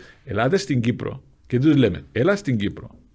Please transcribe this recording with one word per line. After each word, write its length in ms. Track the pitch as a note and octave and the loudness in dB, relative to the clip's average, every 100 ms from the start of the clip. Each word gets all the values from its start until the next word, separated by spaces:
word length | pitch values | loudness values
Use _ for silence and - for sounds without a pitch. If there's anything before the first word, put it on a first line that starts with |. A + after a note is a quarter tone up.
| - - | -14 -20
«Ελάτε 320 | - G2+ E3+ F#3+ | -6 -2 0 0
στην 240 | - B2+ | 0 0
Κύπρο». 420 | A#2+ - - - - _ - | 0 -2 -6 -10 -18 _ -4
Και 120 | B2 | 2
τους 180 | D#3 C3+ | 4 4
λέμε, 280 | A2 E2 - | 4 0 -6
«Έλα 240 | G#2+ E3 G3+ | -2 0 0
στην 200 | C#3+ A2+ | -2 -2
Κύπρο». 320 | G2 - A#2 - _ | -2 -6 -18 -20 _